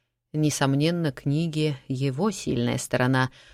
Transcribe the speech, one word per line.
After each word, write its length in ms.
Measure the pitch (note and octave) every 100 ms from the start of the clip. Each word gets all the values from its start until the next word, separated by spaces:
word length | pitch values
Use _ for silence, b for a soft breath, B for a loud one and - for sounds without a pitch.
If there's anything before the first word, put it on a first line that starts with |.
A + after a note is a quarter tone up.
| _ _ _
Несомненно, 800 | D3+ D3+ - C#3 C#3 D#3 F3 D#3+
книги — 640 | - C#3+ D3 E3+ D3+ D3+ C3+ -
его 440 | B2+ C#3 C3 G#3
сильная 460 | G3+ - A#2+ A#2+ B2
сторона, 520 | - - B2+ C3 B2+ b b